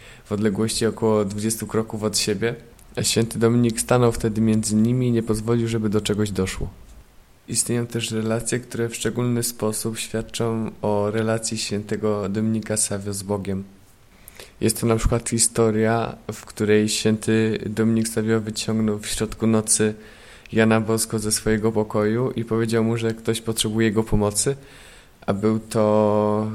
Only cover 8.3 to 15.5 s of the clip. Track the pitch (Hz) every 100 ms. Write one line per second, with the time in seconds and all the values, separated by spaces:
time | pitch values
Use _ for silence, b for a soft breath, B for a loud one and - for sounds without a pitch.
8.3 | 113 117 123 123 113 117 - 117 117 123
9.3 | 117 117 - 110 110 113 113 - 110 110
10.3 | - 117 113 110 - 107 104 104 110 110
11.3 | 113 - 113 - 101 104 107 107 104 98
12.3 | 107 110 110 104 107 - 101 101 98 95
13.3 | 101 95 95 98 - - _ - B B
14.3 | B B - 110 - 117 113 - 117 -
15.3 | 113 -